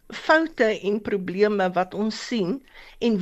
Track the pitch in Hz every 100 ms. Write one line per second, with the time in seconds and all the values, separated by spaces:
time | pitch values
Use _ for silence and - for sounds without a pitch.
0 | _ - - 320 320 - 220 - 190 208
1 | 220 208 185 185 208 208 185 180 185 196
2 | 220 214 - 240 190 277 - - - -
3 | 240 208